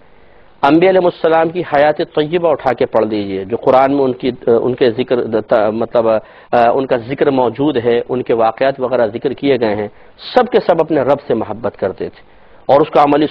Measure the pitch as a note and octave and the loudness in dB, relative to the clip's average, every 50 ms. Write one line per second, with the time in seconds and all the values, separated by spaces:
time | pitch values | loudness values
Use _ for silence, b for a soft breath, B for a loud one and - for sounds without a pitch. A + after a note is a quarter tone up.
0 | b b b b b b b b b b b b - C#3 D3+ E3 F3+ F#3+ F#3 F#3 | b b b b b b b b b b b b 0 2 4 4 4 4 2 4
1 | F3 F3 E3 - - E3 D#3+ E3 E3 E3 E3 F3+ D#3+ - D3 C#3 D3 D3+ D3+ - | 2 0 -2 0 -2 0 2 2 0 0 -2 -6 -8 -2 0 2 2 2 2 -2
2 | E3 - - D#3 D3+ D3+ E3 F3+ E3+ E3 C#3+ - - C3+ A#2+ - C3+ - - A2+ | -4 -4 -2 -4 -2 -2 -2 -2 0 0 -2 0 0 -2 0 0 -2 0 0 0
3 | A2 G#2+ A2 G#2 G2+ G2 F#2+ F#2+ G2 F#2+ A#2 - - C#3 B2+ B2+ C3+ C3+ C#3+ C#3+ | 0 0 -2 -4 -4 -4 -6 -8 -6 -6 -6 -4 0 2 4 4 4 2 2 0
4 | C3+ C3 B2 - - B2+ A#2+ - - B2 A#2 A2+ - B2 B2+ - C#3 B2 G#2+ B2+ | 0 -2 -2 -4 -4 -6 -6 -4 0 0 0 2 2 0 -2 0 0 0 0 -2
5 | B2+ - C3 A#2+ - A2+ A2+ A2 G#2 - B2+ A#2 G#2 A2 G#2+ A2+ A#2+ A#2 - A#2+ | -4 -2 -2 -2 -2 -2 -4 -4 -2 0 0 2 2 0 -2 -4 -6 -2 0 0
6 | A2+ A2+ A2 G#2+ B B B B B B A#2+ A#2+ A#2 A#2 - C#3 C3+ B2+ C3 B2 | 2 2 0 -2 B B B B B B 0 2 2 2 2 0 -2 -2 -2 -4
7 | A2+ A2+ C#3+ - D#3+ C#3+ C3+ C3 B2+ A#2 A2 B2+ C#3 D#3 C#3+ A#2+ A2 A#2+ A#2 A#2+ | -4 -6 -4 -2 0 0 2 2 0 0 -2 -2 -2 -2 -2 0 0 0 0 0
8 | A#2+ - C3 B2+ A#2 - B2+ A2+ A2+ A2+ A2+ - C3+ C3+ C3+ C3+ B2+ A#2+ B2+ A#2+ | -2 -4 -6 -6 -2 -2 0 2 2 0 0 0 -2 -2 -2 -2 -4 -2 0 0
9 | A#2+ G#2+ G#2+ A#2 - C#3+ B2 - C#3 C#3 C3+ A#2 A#2+ A2 G2+ G#2 G#2 G#2 b b | 0 0 -2 -4 -6 -6 -6 -2 -2 0 0 0 0 -2 -2 -2 -6 -8 b b
10 | b b b b - - - B3+ A#3+ A#3+ - G#3+ - - F3 E3 D#3 D#3 D#3+ D3 | b b b b -12 -2 0 0 0 2 0 -2 2 2 0 0 0 -2 0 -2
11 | B2 B2+ C#3+ C3 - - B2+ A2 G#2 G2+ G#2+ G#2+ - G2+ - - G#2 F#2+ F#2 - | 2 0 0 -2 0 -4 -4 -4 -4 -6 -8 -8 -8 -8 -6 -4 -6 -6 -6 -6
12 | F2+ F2+ - - - b b b b b b b b b B2+ C#3+ D3+ - - D#3+ | -10 -12 -12 -16 -20 b b b b b b b b b 2 2 2 2 2 2
13 | D3 C#3+ C#3+ D3 D#3 C#3 | 2 4 4 2 0 -2